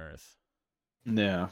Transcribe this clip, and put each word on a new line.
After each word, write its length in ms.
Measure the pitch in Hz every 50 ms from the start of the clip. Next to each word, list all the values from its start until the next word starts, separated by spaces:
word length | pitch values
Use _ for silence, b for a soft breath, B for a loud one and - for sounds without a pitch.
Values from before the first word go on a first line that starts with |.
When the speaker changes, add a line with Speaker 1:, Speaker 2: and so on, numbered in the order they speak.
| 80 76 -
Speaker 1:
Earth. 240 | - - - - _ _ _ _ _ _ _ _ _ _ _ _ _ -
Speaker 2:
Yeah. 460 | 117 110 110 101 98 92 87 90 90